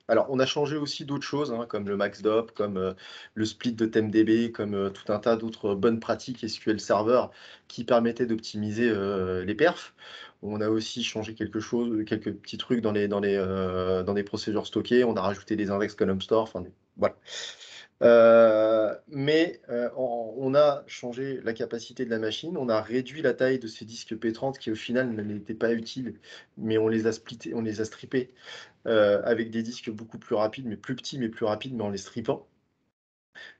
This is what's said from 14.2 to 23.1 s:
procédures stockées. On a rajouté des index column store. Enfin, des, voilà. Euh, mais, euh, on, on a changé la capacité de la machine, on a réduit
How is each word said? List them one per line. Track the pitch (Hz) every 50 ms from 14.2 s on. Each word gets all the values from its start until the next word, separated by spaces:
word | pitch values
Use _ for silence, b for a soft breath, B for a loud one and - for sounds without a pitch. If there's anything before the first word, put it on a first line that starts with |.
| 98
procédures | - - 107 - 113 101 104 -
stockées. | - - 110 - - 123 123 127
On | 117 110 98
a |
rajouté | 92 98 101 95 - - 110 104
des | 104 95
index | 101 98 107 104 -
column | - 104 95 95 95
store. | 92 - 113 110 110
Enfin, | - - 90
des, | 87 - - _ _ _ _ -
voilà. | 101 - - _ B B B B B B B B B B B B B B B -
Euh, | - 120 117 117 113 117 117 117 117 113 110 110 110 110 113 110 107 104 - - - -
mais, | 147 139 139 147 151 160 165 180 - - _ -
euh, | 123 120 120 120 - 131
on, | 127 120 120 120 113 110 110 127
on | 135 131 135
a | 143 151 147 139 139 - -
changé | - - - 123 120 127 135 139 135 123 -
la | 110
capacité | 117 113 120 - 117 117 - - - - 127
de | 117
la | 113 110
machine, | 110 110 107 - - 165 180
on | 160 135 120
a | 110 110
réduit | 107 110 117 127 127 -